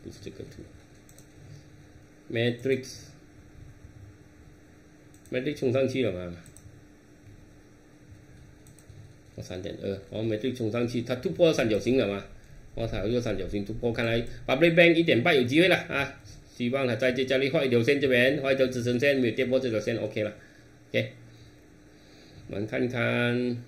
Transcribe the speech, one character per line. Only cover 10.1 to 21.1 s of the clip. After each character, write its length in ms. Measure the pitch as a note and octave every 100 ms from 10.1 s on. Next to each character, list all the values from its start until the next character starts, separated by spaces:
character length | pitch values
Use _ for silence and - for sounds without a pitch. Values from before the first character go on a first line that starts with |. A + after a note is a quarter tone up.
| G2+
Matrix 320 | A2+ G#2+ C3 A#2+
冲 160 | A2+
上 160 | A#2+ A#2
去， 160 | A#2
它 100 | A#2 B2+
突 140 | F#3
破 220 | E3 E3+
三 160 | D3 A#2+
角 80 | G#2
形 200 | G#2+ C3
了 100 | G2+
吗？ 180 | G2+ - - - - - -
哦， 120 | A2+
它 100 | G#2+
有 100 | G2+
一 40 |
个 60 | A#2+
三 160 | A2+ G2+
角 100 | F2+
形 160 | G#2 G2
突 80 |
破， 200 | A2+ A#2+
看 120 | A#2 A#2
来 140 | A#2 A#2 - -
Public 260 | C3+ E3+
Bank 220 | E3+ E3+ E3
一 80 |
点 180 | E3 A#2
八 120 | B2
有 100 | D3+
机 180 | A#2 C#3+
会 60 | F#3
了 80 | D#3+
啊！ 420 | - C#3 C3+ - - - -
希 160 | - A#2+
望 160 | C3+ C3
它 100 | A2+
在 180 | C3
这 100 | B2 C3
家 120 | C3+
里 120 | C3+
画 140 | D#3
一 60 | C#3
条 120 | A#2+
线， 180 | A#2 C#3+
这 80 | C3+
边 320 | B2 B2+ D3
画 100 | C3+
一 40 | C3
条 120 | B2+
支 160 | B2
撑 160 | A#2+ B2
线， 180 | C#3 C3+
没 120 | B2
有 40 |
跌 120 | G#2+ B2
破 140 | C3
这 100 | C3
条 100 | G#2+
线， 180 | A#2+ A2+
OK 260 | G#2 A2+
了。 100 | G#2 - - - - - -
OK， 240 | - A#2+